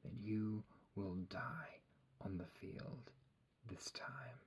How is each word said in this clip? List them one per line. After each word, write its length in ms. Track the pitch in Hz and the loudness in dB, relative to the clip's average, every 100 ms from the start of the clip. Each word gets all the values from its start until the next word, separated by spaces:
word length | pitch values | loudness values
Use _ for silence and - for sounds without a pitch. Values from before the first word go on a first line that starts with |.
then 100 | - 117 | -4 -2
you 400 | 104 107 107 107 101 - - | 4 6 6 4 0 -14 -8
will 200 | - 98 90 92 | 0 2 2 2
die 520 | - 123 160 - - - - - - | 0 0 0 -4 -8 -16 -20 -20 -6
on 160 | 98 92 | 0 2
the 80 | |
field 640 | 87 - - - - - - - - - - _ 117 | 0 -4 -4 -2 -2 -4 -6 -14 -20 -20 -20 _ -6
this 220 | 95 - | -4 -4
time. 480 | - - 135 123 123 | -4 -4 -4 -6 -8